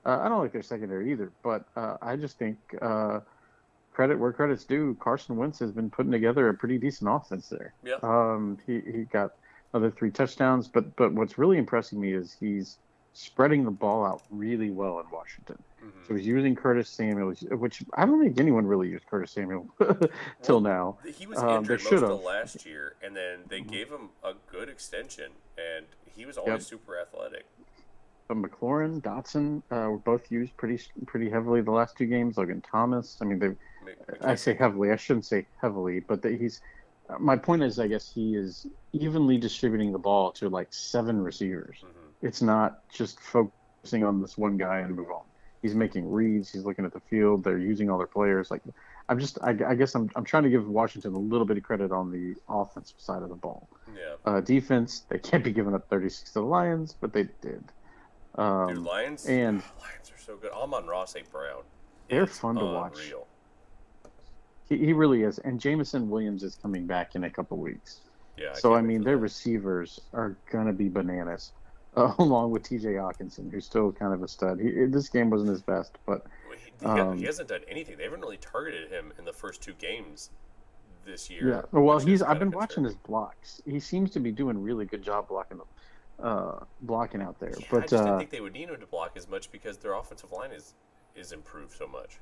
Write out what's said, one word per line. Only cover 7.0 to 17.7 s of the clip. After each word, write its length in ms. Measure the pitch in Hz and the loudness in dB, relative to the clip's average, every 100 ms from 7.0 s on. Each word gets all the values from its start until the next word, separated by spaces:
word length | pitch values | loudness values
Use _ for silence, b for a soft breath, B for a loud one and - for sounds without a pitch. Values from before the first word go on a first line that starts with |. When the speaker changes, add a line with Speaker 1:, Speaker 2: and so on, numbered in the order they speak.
| 104 | 0
Speaker 1:
offense 360 | 135 - 95 - | 0 -2 -10 -8
there. 240 | - - _ | -12 -12 _
Speaker 2:
Yeah. 120 | - - | -6 -4
Speaker 1:
Um, 540 | 113 117 113 110 104 101 - | 2 4 4 2 -2 -6 -4
he, 140 | 117 | -4
he 220 | - 113 | -4 -6
got 300 | 110 104 98 - b b _ | 0 0 0 -4 b b _
another 180 | 120 110 | 2 2
three 200 | - 113 | 2 -2
touchdowns, 560 | - 131 - 131 127 113 | 2 0 4 4 4 4
but, 280 | 120 107 - | 0 0 2
but 180 | 113 | 4
what's 240 | 104 110 - | 4 0 4
really 200 | 160 180 | 6 6
impressing 420 | 113 117 - 107 | 4 0 -2 -4
me 140 | 98 | -2
is 220 | 95 87 - | -2 -4 -6
he's 380 | 104 101 98 - _ _ _ | -4 -2 -6 -12 _ _ _
spreading 520 | - - - 165 151 123 | -20 -8 4 6 6 4
the 60 | |
ball 340 | 95 107 110 101 | 0 2 2 2
out 160 | 82 _ | -2 _
really 400 | 104 107 117 107 | -6 -2 0 -2
well 300 | 95 98 85 | -2 -4 -4
in 60 | 80 | -8
Washington. 460 | 82 - - - - _ _ | -12 -12 -18 -16 -18 _ _
Speaker 2:
Mm-hmm. 160 | 110 95 - | -20 -20 -4
Speaker 1:
So 80 | 104 | -2
he's 120 | 101 | 2
using 280 | 131 135 127 | 4 4 4
Curtis 320 | 131 120 110 | 4 4 2
Samuel, 440 | - 110 101 95 87 - 117 | -2 0 0 -2 -4 -4 -2
which 260 | 120 | -2